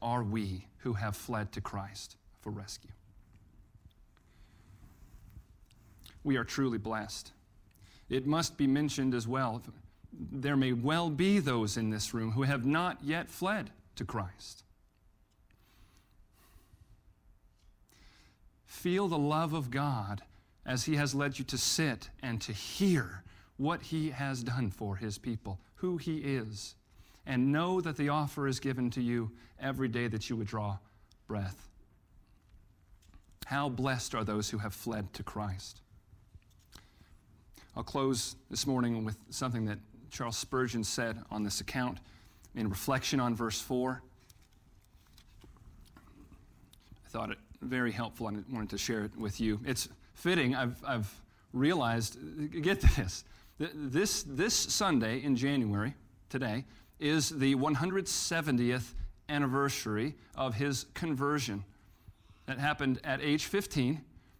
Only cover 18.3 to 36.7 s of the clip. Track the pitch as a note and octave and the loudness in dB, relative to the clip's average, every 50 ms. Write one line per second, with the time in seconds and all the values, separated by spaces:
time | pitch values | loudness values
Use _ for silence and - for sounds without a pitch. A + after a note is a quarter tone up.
18.3 | - _ - - _ _ _ - - - - D3+ F3+ F#3 G3+ F#3 E3 D3+ C#3+ D3 | -20 _ -20 -20 _ _ _ -18 -16 -2 0 2 2 2 2 2 2 2 2 2
19.3 | D3+ D#3 E3 D#3+ D3+ D#3+ C#3 B2 A#2+ C3+ C#3+ D3 C3+ A2+ G2+ G2 G#2 G#2 - - | 2 2 2 2 0 0 -2 -2 -2 0 0 0 0 -2 -2 -4 -6 -6 -8 -12
20.3 | - - - _ _ _ - - B2+ B2 - - D#3 C#3+ D3 C#3 B2+ C#3 C#3+ C#3+ | -20 -20 -20 _ _ _ -6 -2 -2 -2 0 2 2 2 2 2 2 2 0 0
21.3 | B2+ - C3+ - - B2 - - - - D#3+ D3+ B2 - - - - - - B2+ | 0 -4 -6 -4 -2 0 0 2 2 4 4 2 2 -2 -6 -12 -14 -10 -6 -4
22.3 | A#2 G#2+ - - A2 G2 - - - - F#3+ G3 F3+ D3 A2+ F#2+ - F#2+ - - | -4 -4 -4 -4 -6 -8 -8 -8 -2 2 4 6 6 4 4 0 -6 -12 -14 -16
23.3 | - - - - _ - C3+ D3+ E3+ D#3+ - - D#3 D#3+ D#3 D#3 C3+ C3 C#3 C#3 | -20 -20 -20 -20 _ -2 0 0 0 -2 -4 -4 -2 0 0 -2 -2 -2 -2 -2
24.3 | C3+ B2 A#2 A#2+ A#2 C3 B2 G#2 F#2+ - A2+ G2+ G2 F#2+ A2+ G#2+ G2+ - - B2+ | -2 -4 -4 -2 -2 0 0 0 -2 -4 -4 -4 -4 -2 -4 -4 -6 -4 -4 -4
25.3 | A#2 G#2+ - G2+ F#2+ F#2 - - - - - F#3 F3+ E3 C#3 E3+ D#3+ D#3 C#3+ C#3 | -4 -4 -4 -6 -8 -8 -10 -18 -10 -4 -2 -2 -2 -2 -2 -2 -2 -2 -2 -2
26.3 | C3+ C3 A2+ A2 G#2+ F#2+ - - - - _ _ - - - - - - - - | -2 -2 -2 -4 -8 -10 -12 -12 -14 -18 _ _ -20 -20 -20 -20 -20 -16 -6 -2
27.3 | C3+ B2 B2+ C#3 C#3+ D#3 E3+ F3+ F#3 F#3 E3 E3 D3 B2+ D3 C#3+ C#3+ D3+ D3 C#3+ | 2 4 4 4 4 4 2 2 2 2 2 0 0 0 2 2 2 2 2 0
28.3 | - - C#3+ C#3 B2+ - - C#3 C3 B2+ B2+ A#2+ A2+ B2+ B2 A#2+ A#2+ A#2+ A2+ G#2+ | -2 -2 0 0 0 0 -2 -2 0 0 0 0 0 0 0 0 2 0 0 -2
29.3 | - - - - - - B2+ C3+ C3+ C3 C3 B2 A2 A#2+ A#2+ A#2 G#2+ G#2+ G2+ - | -6 -10 -18 -20 -16 -8 -6 -4 -2 0 0 0 2 0 0 0 0 -2 -2 -2
30.3 | B2 A2+ G#2+ G2 A2+ A2 G#2 G#2 G2 F#2+ - - - - - _ - _ _ - | -4 -4 -4 -4 -2 -2 -2 -2 -4 -4 -8 -14 -20 -20 -20 _ -20 _ _ -6
31.3 | A2 G#2 F#2+ F#2+ G2 - - - - - - - - - _ _ - - - _ | -4 -4 -4 -4 -6 -10 -16 -20 -20 -20 -20 -20 -20 -20 _ _ -20 -20 -20 _
32.3 | - _ _ - - - - - - _ - _ - - _ - - - - - | -20 _ _ -20 -20 -20 -20 -20 -20 _ -20 _ -20 -20 _ -20 -20 -20 -20 -20
33.3 | - - - - C3+ C#3+ C#3+ C#3+ B2+ A#2 B2+ C#3 C3 B2 - - - A#2 A2 G#2 | -16 -16 -8 -4 -2 0 0 0 0 0 2 2 2 0 -2 -2 -2 0 0 2
34.3 | G#2+ G#2+ G2+ - - A2 G#2+ G#2+ F#2+ - - A#2+ A2+ G#2+ G2+ F#2 - - G2+ - | 2 0 0 0 -2 -2 -4 -4 -6 -6 -6 -4 -4 -4 -4 -6 -8 -10 -10 -8
35.3 | - G#2+ G#2 G2+ F#2+ F#2 - - - - - _ - - - - - - - - | -6 -4 -4 -4 -4 -6 -8 -12 -16 -18 -20 _ -20 -20 -20 -20 -20 -20 -20 -20
36.3 | - - - - - - - - | -20 -20 -20 -20 -20 -20 -20 -20